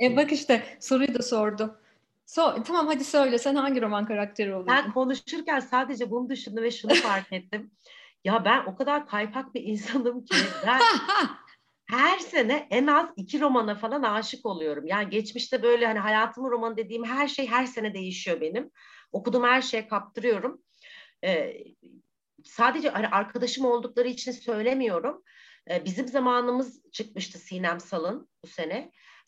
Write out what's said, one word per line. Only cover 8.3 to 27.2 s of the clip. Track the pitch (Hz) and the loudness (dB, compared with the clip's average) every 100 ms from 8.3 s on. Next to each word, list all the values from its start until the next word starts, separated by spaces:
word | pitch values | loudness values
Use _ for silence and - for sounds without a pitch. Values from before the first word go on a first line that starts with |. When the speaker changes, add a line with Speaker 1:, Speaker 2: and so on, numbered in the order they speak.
| 226 | 2
Speaker 2:
ben | 196 254 - | 4 2 0
o | 190 | -4
kadar | 269 294 294 | -2 -2 -2
kaypak | 208 214 254 262 | -4 -4 -6 -8
bir | 233 | -8
insanım | 214 214 208 254 240 240 | -6 -6 -2 0 0 -4
ki | 220 370 190 640 220 | 0 2 2 -2 2
ben | 359 466 311 - 403 302 | 6 6 4 2 0 0
Speaker 1:
<laughs> | - - _ _ _ - | -4 -20 _ _ _ -6
Speaker 2:
her | 240 311 381 | 2 4 2
sene | - 330 220 294 - | 0 2 2 0 0
en | 220 285 | 2 6
az | 294 339 - | 4 2 -6
iki | 185 294 | -4 0
romana | 285 247 214 | 2 4 2
falan | 208 220 285 | -2 -2 0
aşık | 233 208 214 254 226 | 0 0 -4 -6 -6
oluyorum. | 175 156 147 156 | -2 -4 -4 -2
Yani | 202 196 | -2 0
geçmişte | 208 214 240 - 254 | -2 -4 -8 -4 2
böyle | 233 240 233 | 4 4 4
hani | 214 | 2
hayatımın | 208 214 226 240 262 | 2 2 2 -2 -2
romanı | 233 226 220 | -2 -2 -4
dediğim | 202 226 | -6 -6
her | 233 247 285 | -4 -2 -2
şey | 277 254 | -2 0
her | 240 254 | 0 0
sene | 233 214 | -4 -6
değişiyor | 190 185 185 185 170 | -4 -8 -6 -4 -2
benim. | 156 170 - _ - - _ | -2 -4 -8 _ -20 -20 _
Okuduğum | 190 226 240 | -6 0 2
her | 240 254 | 4 4
şeye | 254 226 220 | 2 -4 -2
kaptırıyorum. | 208 202 247 240 202 254 339 _ _ - - - _ | -4 -4 -2 0 0 -2 -8 _ _ -20 -20 -20 _
Ee, | 185 170 - - - _ - - _ _ _ _ | -2 -2 -2 -8 -18 _ -20 -20 _ _ _ _
sadece | - - 240 285 262 | -12 2 2 2 -2
hani | 196 220 | -2 0
arkadaşım | 202 214 240 240 254 | 0 -2 -4 -4 0
oldukları | 254 240 240 240 247 | 0 0 0 -2 -2
için | 247 254 | -4 -8
söylemiyorum. | 247 - 214 226 269 233 170 254 - _ - - _ - | -6 -4 -2 0 0 0 -2 -4 -6 _ -20 -20 _ -6
Ee, | 175 | -4
Bizim | 196 185 247 | -2 -4 -2
Zamanımız | 269 254 247 240 247 254 - _ | 0 2 2 2 0 -4 -10 _
çıkmıştı | - 214 - | -12 -10 -10